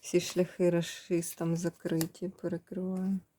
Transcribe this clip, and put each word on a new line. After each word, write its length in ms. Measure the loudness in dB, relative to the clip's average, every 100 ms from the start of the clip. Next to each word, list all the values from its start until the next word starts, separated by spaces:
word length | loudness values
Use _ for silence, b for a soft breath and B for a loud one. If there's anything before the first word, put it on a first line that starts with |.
Всі 180 | 2 0
шляхи 500 | 2 0 0 4 4
рашистам 840 | 4 0 -6 -2 -2 -2 -4 0 0
закриті, 760 | -2 -4 -2 0 0 -4 -8 -6
перекриваю. 760 | -6 -6 _ -6 -4 -2 -2 -4 -6